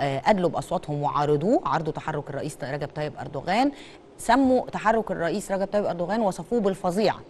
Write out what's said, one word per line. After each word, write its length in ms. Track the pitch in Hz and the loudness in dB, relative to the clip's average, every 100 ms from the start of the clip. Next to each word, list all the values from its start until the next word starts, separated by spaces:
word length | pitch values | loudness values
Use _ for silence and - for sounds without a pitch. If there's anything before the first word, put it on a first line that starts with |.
آه، 220 | 139 135 - | -2 0 2
أدلوا 240 | 202 175 | 4 2
بأصواتهم 520 | - - 175 - 147 | 0 -4 -4 -4 -2
وعارضوه، 580 | 143 135 147 147 180 294 | 0 0 2 2 4 2
عرضوا 280 | - 151 160 | 2 -2 -2
تحرك 380 | 147 160 156 135 | -4 -6 -6 -6
الرئيس 280 | 135 143 - | -8 -8 -8
رجب 260 | 127 143 147 | -8 -6 -6
طيب 180 | 151 151 - | -6 -6 -8
أردوغان، 520 | 131 139 151 208 285 - - - - - | -10 -8 -2 2 0 -2 -14 -20 -20 -6
سموا 520 | - 247 262 254 - | 2 4 6 4 2
تحرك 400 | 175 196 226 208 | 0 2 2 0
الرئيس 420 | 165 165 190 - | -2 -2 -2 -2
رجب 140 | 196 196 | -2 0
طيب 120 | 208 | 0
أردوغان 360 | 151 170 175 220 | 0 -2 -2 0
وصفوه 400 | 202 175 160 240 | 0 -2 -2 0
بالفظيع 540 | 202 190 185 180 190 - - | 2 0 0 2 2 0 -8